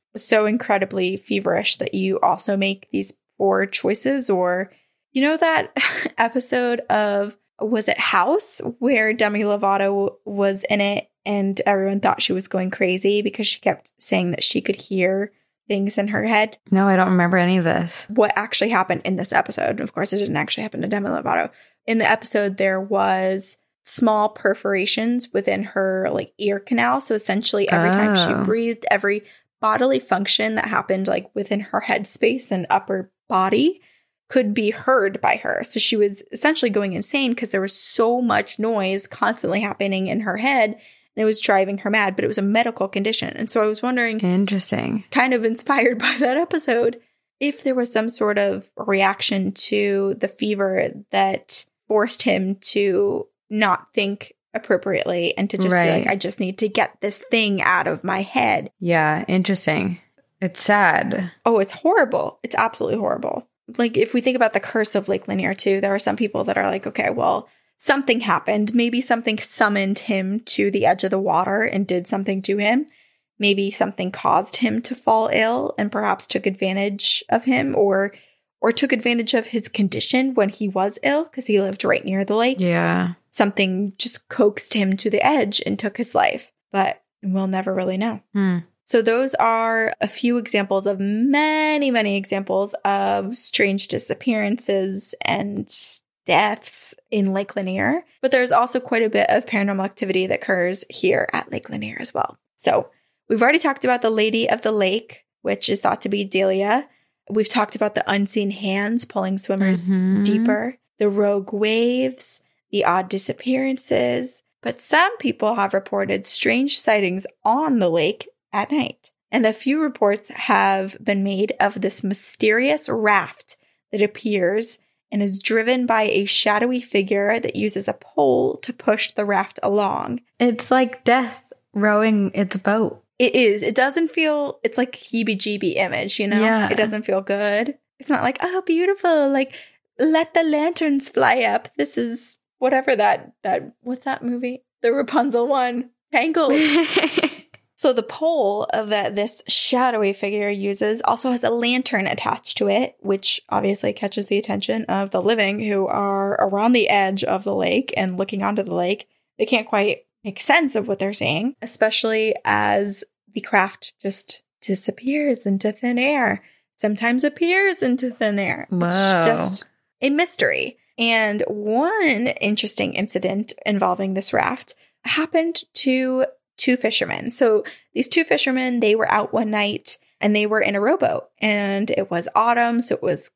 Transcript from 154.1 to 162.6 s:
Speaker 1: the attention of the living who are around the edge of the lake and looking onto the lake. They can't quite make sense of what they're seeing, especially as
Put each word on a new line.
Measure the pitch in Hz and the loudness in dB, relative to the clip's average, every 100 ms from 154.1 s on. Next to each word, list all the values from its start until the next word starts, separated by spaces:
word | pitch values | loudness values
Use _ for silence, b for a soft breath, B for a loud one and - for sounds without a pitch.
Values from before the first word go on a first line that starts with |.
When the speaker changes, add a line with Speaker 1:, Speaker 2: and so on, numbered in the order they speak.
| 208 196 | -6 -2
Speaker 1:
the | 202 | -2
attention | 208 202 - 220 - | -2 -4 -4 -4 -4
of | 196 196 | -4 -2
the | 190 | -2
living | 180 226 196 208 | 0 2 0 -2
who | 214 196 190 | -2 -2 0
are | 208 202 196 196 - | -2 -2 -2 -2 0
around | 196 202 226 | 0 2 2
the | 247 202 | 4 4
edge | 202 190 196 - | 2 2 -2 -2
of | 190 | -2
the | 196 | -2
lake | 190 180 202 262 - | -2 0 0 -2 -4
and | 190 180 | -4 -4
looking | 196 202 | -4 -4
onto | 202 208 | -2 -2
the | 180 | -2
lake. | 175 180 208 - _ _ - | -2 -2 -4 -8 _ _ -6
They | 214 | 0
can't | 233 - | 0 0
quite | 208 208 - - _ | 0 0 -2 -8 _
make | 208 190 | -10 -2
sense | - 311 285 | 2 4 2
of | 220 208 | -2 -4
what | 196 | -4
they're | 196 | -2
seeing, | 208 202 156 233 - | -2 -2 -2 -4 -4
especially | 233 - 220 - 226 220 220 - - | -4 0 0 2 0 0 0 -2 0
as | 208 | 2